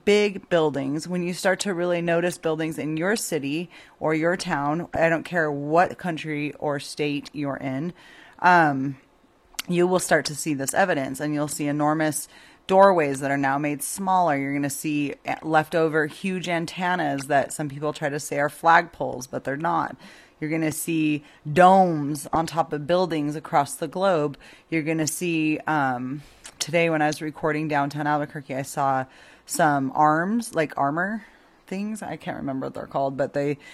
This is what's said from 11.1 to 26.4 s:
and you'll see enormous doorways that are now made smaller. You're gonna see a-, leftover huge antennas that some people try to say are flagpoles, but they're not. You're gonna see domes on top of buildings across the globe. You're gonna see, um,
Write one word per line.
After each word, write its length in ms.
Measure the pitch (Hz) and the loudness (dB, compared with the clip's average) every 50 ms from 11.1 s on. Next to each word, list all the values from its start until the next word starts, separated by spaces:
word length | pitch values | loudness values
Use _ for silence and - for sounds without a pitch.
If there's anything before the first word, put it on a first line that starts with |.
| 135 - | -4 -4
and 160 | 151 151 151 | -4 -2 -2
you'll 140 | 147 151 147 | -2 -2 -2
see 180 | - - 151 | -4 -4 -2
enormous 640 | 147 143 151 147 151 156 160 156 156 147 - - - - - - - - _ _ - | -2 0 0 2 2 2 2 0 0 -2 -4 -8 -12 -16 -20 -20 -20 -20 _ _ 4
doorways 500 | 185 190 196 196 185 170 151 139 139 135 | 6 8 8 8 8 6 4 2 0 -2
that 140 | 143 135 139 | -2 -2 0
are 60 | 139 | 0
now 200 | 139 135 135 143 | 2 2 0 0
made 240 | 151 147 147 139 - | 0 -2 -4 -4 -6
smaller. 540 | - - - 196 190 185 185 180 165 143 | -8 -8 -4 0 2 2 4 4 4 2
You're 180 | 139 139 139 139 | 0 0 -2 -2
gonna 160 | 143 143 143 | -2 -2 -4
see 440 | - - - 156 147 147 143 139 - - - | -4 -6 -4 -2 -2 -2 -2 -2 -4 -8 -8
a-, 120 | 139 135 - - | -8 -8 -6 -2
leftover 640 | 156 160 156 156 - - 165 160 160 151 160 147 | 0 2 2 2 2 2 2 2 2 2 2 0
huge 420 | 151 147 - - 190 185 185 160 175 | 0 -2 -6 -6 -6 -4 -4 -4 -2
antennas 800 | 175 165 165 156 - 175 185 180 180 175 160 147 139 139 135 | -2 -2 -4 -4 -6 -4 -2 -2 0 0 0 -2 -2 -4 -2
that 260 | 135 147 139 123 - - | 0 2 2 2 0 -4
some 160 | - 156 143 | -8 -8 -8
people 240 | 131 143 151 151 151 | -6 -6 -6 -6 -4
try 180 | - 160 143 | -4 -4 -4
to 100 | 139 151 | -4 -6
say 180 | - - 151 143 | -6 -4 -2 -2
are 100 | 143 151 | -2 -2
flagpoles, 800 | - - - 165 165 175 170 160 - - 143 127 127 127 123 - | -2 0 4 6 6 6 4 2 -4 -6 -6 -6 -6 -6 -8 -8
but 140 | - 131 - | -10 -8 -6
they're 140 | 131 135 | -4 -4
not. 400 | 143 165 170 170 160 143 - - - - - - - - - _ - | -4 -2 -2 -2 -2 -2 -4 -6 -12 -18 -20 -20 -20 -20 -20 _ -10
You're 120 | 156 151 | -6 -4
gonna 220 | 160 165 160 156 147 | -2 -2 -2 -2 -2
see 520 | - - - 165 160 156 151 151 143 - - - _ - 151 147 | -4 -4 -2 0 0 2 2 0 -2 -4 -10 -20 _ -10 0 4
domes 760 | 180 180 185 190 190 185 175 165 151 143 139 151 143 - - - | 8 8 10 10 8 8 6 4 0 -2 -2 -4 -6 -6 -2 -2
on 140 | 156 165 | -2 -2
top 260 | 160 151 165 156 - 151 | 0 0 -2 -2 -2 -4
of 140 | 147 147 | -6 -2
buildings 480 | 135 175 180 185 165 165 156 147 147 147 | 0 2 2 2 2 0 -2 -2 -4 -4
across 400 | 156 - - 170 151 143 - - | -6 -6 0 2 2 2 0 -2
the 140 | - 170 147 | -8 -8 -6
globe. 480 | - 185 190 196 180 156 147 147 139 - - - - - _ _ | -4 0 0 2 2 2 2 0 -4 -8 -16 -20 -20 -20 _ _
You're 120 | 165 165 147 | -4 -2 -2
gonna 260 | 165 160 160 156 143 | -2 -2 -2 -2 -2
see, 500 | - - 185 175 165 160 156 156 156 - - | -4 -4 -2 -2 0 0 0 0 -2 -2 -2
um, 560 | - 156 151 139 131 127 123 127 127 139 151 - - - - | -2 0 0 0 0 0 -2 -4 -6 -8 -10 -12 -14 -20 -20